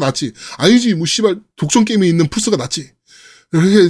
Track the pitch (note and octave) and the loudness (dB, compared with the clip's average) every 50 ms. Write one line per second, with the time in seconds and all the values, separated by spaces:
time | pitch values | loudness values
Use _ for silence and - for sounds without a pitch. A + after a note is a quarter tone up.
0 | D3 C3+ B2+ - D3 A#2 - - - - - - C3 F3+ A#3 B3 A#3+ A#3 F#3+ D#3 | -2 -2 -2 -4 -8 -8 -10 -14 -18 -18 -8 -2 2 4 4 4 4 0 -2 -2
1 | E3+ D3+ - - G#3+ G#3 F3+ G#3 - _ _ - D#3+ D3+ - A#3+ G#3+ A3 A3+ G#3 | -4 -4 -2 -2 0 -2 -2 -4 -10 _ _ -6 -4 0 2 2 2 2 2 0
2 | F#3+ F3 E3 E3+ E3 D3 - A3 G#3+ A3+ G#3 C#3+ A#2+ C3 - E3+ C3+ - _ _ | 2 2 2 0 0 -2 -2 -6 -4 -2 -4 -4 -4 -6 -8 -10 -12 -14 _ _
3 | _ _ _ - - - - _ _ _ - D#3+ E3+ F#3+ G3+ G#3+ F3+ | _ _ _ -20 -20 -20 -20 _ _ _ -2 0 2 4 4 4 4